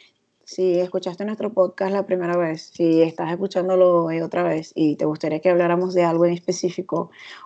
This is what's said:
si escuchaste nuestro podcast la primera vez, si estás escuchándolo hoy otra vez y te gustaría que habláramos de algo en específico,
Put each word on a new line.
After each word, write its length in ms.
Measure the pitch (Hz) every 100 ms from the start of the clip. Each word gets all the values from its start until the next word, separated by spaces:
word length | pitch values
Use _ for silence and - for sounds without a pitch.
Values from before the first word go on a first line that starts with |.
| _ _ _ _
si 360 | - - 185 175
escuchaste 440 | 180 185 185 175
nuestro 280 | 208 214 208
podcast 400 | 208 180 - 190
la 120 | 196
primera 320 | 196 185 175 180
vez, 360 | 165 160 -
si 260 | - 165 160
estás 300 | 165 165 165
escuchándolo 760 | 175 196 185 180 185 180 175 165
hoy 140 | 165
otra 220 | 160 175
vez 300 | 175 160 160
y 220 | - 156 147
te 80 |
gustaría 360 | 151 156 156 156
que 100 | 185
habláramos 440 | 175 175 175 180
de 100 | 180
algo 220 | 170 165 175
en 60 |
específico, 800 | 175 - 180 180 - 190 165 - - - -